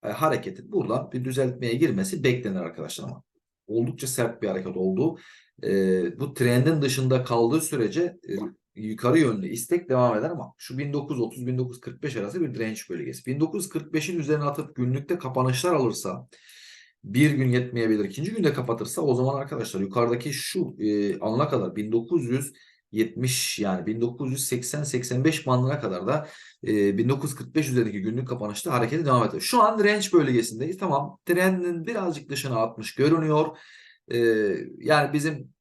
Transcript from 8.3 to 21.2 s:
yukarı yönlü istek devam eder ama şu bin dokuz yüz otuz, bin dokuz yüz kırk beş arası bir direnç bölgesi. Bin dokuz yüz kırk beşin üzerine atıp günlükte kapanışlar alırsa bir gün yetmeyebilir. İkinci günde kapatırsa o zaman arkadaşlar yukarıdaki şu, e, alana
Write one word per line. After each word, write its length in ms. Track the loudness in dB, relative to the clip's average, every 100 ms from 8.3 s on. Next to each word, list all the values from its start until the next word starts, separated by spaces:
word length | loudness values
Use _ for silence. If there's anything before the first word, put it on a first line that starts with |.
| -6 -6 -10 _ -10
yukarı 440 | -8 -2 4 6
yönlü 280 | 4 2 -4
istek 420 | -6 -2 -2 2
devam 280 | 4 4 2
eder 120 | -2
ama 240 | -4 -10 _
şu 200 | -10 -6
bin 160 | -4
dokuz 240 | -4 -4 -2
yüz 80 | -4
otuz, 220 | -4 -4
bin 100 | -2
dokuz 180 | -4 -6
yüz 40 |
kırk 220 | -14 -8
beş 120 | -6 -4
arası 260 | -6 -2
bir 120 | -2
direnç 360 | -2 -4 -6 -8
bölgesi. 360 | -8 -8 -8 -6
Bin 140 | -2
dokuz 240 | -2 -2
yüz 60 | -4
kırk 240 | -8 -4
beşin 260 | -4 -2 -4
üzerine 240 | 0 0
atıp 320 | 0 -2 -8 -2
günlükte 420 | 0 0 -2 -4
kapanışlar 560 | -2 0 2 2 2
alırsa 540 | 2 2 0 -6 -8 -10 -20 -20 -20 -20 -20 -20 _
bir 280 | -2 4 6
gün 180 | 6 2
yetmeyebilir. 560 | 2 0 -2 2 2 0
İkinci 260 | -2 -4
günde 220 | 0 0
kapatırsa 480 | 0 -2 -2 -2 -2
o 140 | 2 2
zaman 200 | 2 -2
arkadaşlar 460 | -6 -6 -6 -4
yukarıdaki 520 | -2 0 2 0 -4
şu, 420 | -6 -6 -4 -4 -2
e, 400 | 0 0 0
alana 300 | -2